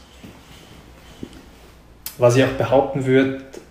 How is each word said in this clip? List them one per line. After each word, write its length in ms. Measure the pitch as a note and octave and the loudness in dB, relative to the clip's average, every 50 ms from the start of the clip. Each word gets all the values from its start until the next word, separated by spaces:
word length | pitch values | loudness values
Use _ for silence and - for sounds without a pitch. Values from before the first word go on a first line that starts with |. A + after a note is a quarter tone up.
| - - - - - - - - - - - - - - - - - - - - - - - - - - - - - - - - - - - - - - - - - - - - | -20 -20 -20 -20 -20 -20 -20 -20 -20 -20 -20 -20 -20 -20 -20 -20 -20 -20 -20 -20 -20 -20 -20 -18 -18 -18 -18 -20 -20 -20 -20 -20 -20 -20 -20 -20 -20 -20 -20 -20 -20 -18 -4 0
Was 180 | A#2+ A#2+ A#2+ | 2 2 4
ich 80 | C3 C3 | 2 0
auch 40 | - | 0
behaupten 580 | - - A#2+ - C3 C#3 D3+ - - C#3 B2+ | -2 -4 -4 0 0 0 0 0 -4 -6 -2
würd, 340 | C3 C3 C3+ C3+ C3+ C3+ - - - - - - - | 2 2 2 2 0 -4 -8 -14 -18 -20 -20 -20 -20